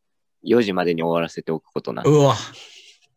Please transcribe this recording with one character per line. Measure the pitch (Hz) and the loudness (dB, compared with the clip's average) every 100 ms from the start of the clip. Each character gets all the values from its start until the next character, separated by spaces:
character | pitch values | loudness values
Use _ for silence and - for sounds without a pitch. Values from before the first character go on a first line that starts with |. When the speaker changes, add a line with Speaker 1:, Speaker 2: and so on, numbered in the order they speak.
| _ _ _ _ | _ _ _ _
Speaker 1:
四 | - 117 | 0 2
時 | 104 | 2
ま | 90 | 0
で | 87 | -2
に | 82 | 0
終 | 82 | 0
わ | 85 | -2
ら | 82 | -2
せ | - | -8
て | - | -8
お | 80 | -8
く | |
こ | _ - | _ -10
と | - | -8
な。 | - | -4
Speaker 2:
う | 147 | 2
わ。 | 147 139 113 - - - - - _ _ | 4 4 2 -6 -18 -20 -20 -20 _ _